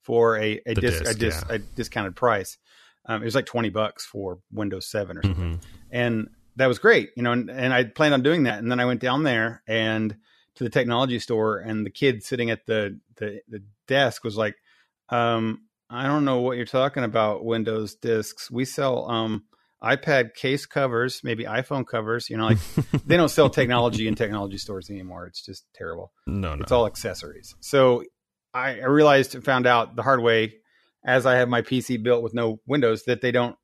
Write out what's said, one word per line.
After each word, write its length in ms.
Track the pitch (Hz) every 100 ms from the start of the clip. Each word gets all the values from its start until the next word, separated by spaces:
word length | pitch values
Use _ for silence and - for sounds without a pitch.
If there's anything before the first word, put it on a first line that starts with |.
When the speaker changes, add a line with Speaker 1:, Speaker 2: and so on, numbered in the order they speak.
Speaker 1:
for 380 | - 117 117 110
a, 240 | 107 107
a 80 | -
Speaker 2:
The 80 | 113
Speaker 1:
disc, 220 | 120 104
a 20 |
Speaker 2:
disc, 140 | 98 110
Speaker 1:
dis-, 260 | 113 87 -
Speaker 2:
yeah. 80 | 113
Speaker 1:
a 20 |
discounted 580 | - - 117 - 98 92
price. 400 | 123 107 95 - _ _ _ _
Um, 160 | - 110
it 60 | 113
was, 80 |
like, 100 | 123
twenty 240 | - 123 113
bucks 380 | 98 107 - -
for 320 | 101 98 90 _
Windows 400 | 104 104 95 -
seven 280 | 107 95 90
or 40 |
something. 220 | 98 87 87 85
Speaker 2:
Mm-hmm. 80 | - - -
Speaker 1:
And 380 | 123 120 113 107 _ _ -
that 120 | 131
was 100 | 123
great, 320 | 214 214 110 -
you 60 |
know, 100 | 120
and, 180 | 120 117
and 240 | 127 127
I 100 | 127
planned 300 | 123 - 151
on 80 | 139
doing 220 | 131 170
that. 140 | 131 107
And 120 | 117
then 100 | 123
I 60 | 123
went 140 | 123
down 240 | 127 131
there 380 | 156 117 113 117 -
and 500 | 110 110 110 110 107 _ _ _
to 100 | _
the 60 | 120
technology 480 | 139 120 120 131 123
store, 400 | - 113 110 104
and 260 | 104 110
the 60 | 101
kid 320 | - 139 120
sitting 280 | - 127 117
at 140 | 110 -
the, 320 | 110 104 107 _ _
the, 240 | 104 101 _
the 140 | 110 101 _ _
desk 340 | 131 131 -
was 120 | 117 104
like, 180 | 107 - _ _ _ _ _
um, 520 | 120 117 113 113 110 _ _ _
"I 160 | 120 135
don't 180 | 147
know 160 | 139 127
what 160 | 123 123
you're 80 | 117
talking 380 | 131 135 135
about, 400 | 120 110 107 104
Windows 500 | 113 113 110 110 107
discs. 560 | - 113 113 107 - -
We 140 | 123 131
sell, 440 | - 139 123 -
um, 340 | 117 113 107 _ _ _ _
iPad 520 | 107 135 - 139 117
case 320 | - 131 139 -
covers, 560 | - 135 117 123 -
maybe 200 | 127 113
iPhone 420 | 113 110 131 139 120
covers." 420 | 120 107 117 -
You 80 | 113
know, 80 |
like, 140 | 110 107 - -
Speaker 2:
<laughs> 240 | - 143 -
Speaker 1:
they 100 | 170
don't 140 | 156
sell 180 | - 139
technology 580 | 131 123 123 120 113 110
in 80 |
technology 440 | 107 113 104 101 98
stores 320 | - 98 87
anymore. 360 | 101 92 90 87
It's 160 | -
just 220 | - 95 _
terrible. 380 | _ 87 82 92 _ -
Speaker 2:
No, 280 | 98 92
no. 80 | 73
Speaker 1:
It's 80 | -
all 160 | 123 110
accessories. 680 | - 110 90 - 80 - -
So 440 | - 139 131 120 - _ _ _ _
I, 260 | 127 131 117
I 40 | 127
realized 480 | 147 151 139 131
and 80 | 131
found 240 | 123 131 123
out 300 | 120 113 120
the 60 |
hard 180 | 113 131
way 340 | 117 113 110 - _ _ _ _
as 220 | - 127
I 120 | 127 127
have 120 | 123
my 140 | 120
P 180 | 117 131
C 160 | 117 123
built 260 | 113 120
with 120 | 117
no 260 | 113 117 110 -
Windows 380 | 143 117 110
that 180 | - 120
they 100 | 127
don't 240 | 123 120 -